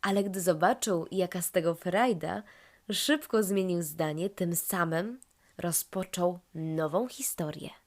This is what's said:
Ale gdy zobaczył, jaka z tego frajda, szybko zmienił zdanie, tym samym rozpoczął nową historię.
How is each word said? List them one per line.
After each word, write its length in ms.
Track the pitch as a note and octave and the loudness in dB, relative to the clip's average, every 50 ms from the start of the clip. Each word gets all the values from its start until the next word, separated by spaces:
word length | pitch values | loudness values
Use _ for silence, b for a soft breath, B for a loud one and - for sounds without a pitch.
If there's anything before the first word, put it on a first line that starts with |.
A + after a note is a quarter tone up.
Ale 240 | - G3 G3 G3+ G3 | 0 2 2 2 2
gdy 160 | G3+ F#3 F#3+ | 0 -2 0
zobaczył, 640 | F3 F#3 E3+ D#3 E3+ F#3+ B3+ - - A3 F#3+ E3+ E3 - | 2 2 2 4 4 4 4 2 0 0 0 0 0 -2
jaka 320 | - F#3+ F#3 F3 - F3+ | 0 0 0 0 -2 -4
z 80 | E3+ - | -4 0
tego 240 | - F#3 D#3+ E3+ E3+ | 0 2 2 2 0
frajda, 680 | D#3+ - F3+ E3+ G3+ A#3+ B3+ A3 D#3+ D#3 E3 F3+ G#3 G#3 B B B B B B B B - | 0 -2 0 2 2 4 2 2 0 -2 -4 -4 -6 -8 B B B B B B B B -4
szybko 520 | G#3 - - - D4+ D4+ - - - A3 | -4 -2 2 2 2 2 0 0 2 2
zmienił 400 | G#3+ F#3 G3+ G3 F#3+ F#3 F3 F3 | 4 4 2 2 2 2 0 0
zdanie, 480 | E3+ D3+ D#3 D#3+ D#3+ D3+ D3+ D#3 F3 G3 | 0 -4 -2 -2 -2 -2 0 -2 -2 -4
tym 260 | G3 - F#3 F3 E3+ | -2 -2 -2 0 0
samym 640 | E3+ - - - F#3 E3+ E3 E3 E3 F#3 A3 A#3+ C4 - _ b b b b b - | -2 -2 -2 0 0 0 2 2 -2 -2 -2 -8 -12 -16 _ b b b b b -6
rozpoczął 800 | - F3 E3 - - - - F#3+ F#3 - - F#3 F3 F3+ F3+ F3 _ _ _ | -4 -2 -2 -2 -4 -2 -4 -4 -4 -4 -2 2 2 2 0 0 _ _ _
nową 540 | D#3+ D#3+ D#3+ D#3+ D#3+ D#3 D3+ D3 F#3 A#3+ B3+ | -6 -4 -2 0 0 0 2 2 0 0 -2
historię. 640 | - - C4 - - - E3+ D3+ D3+ - - - - - _ | -6 -6 -6 -6 -4 -2 -4 -4 -4 -8 -10 -12 -14 -16 _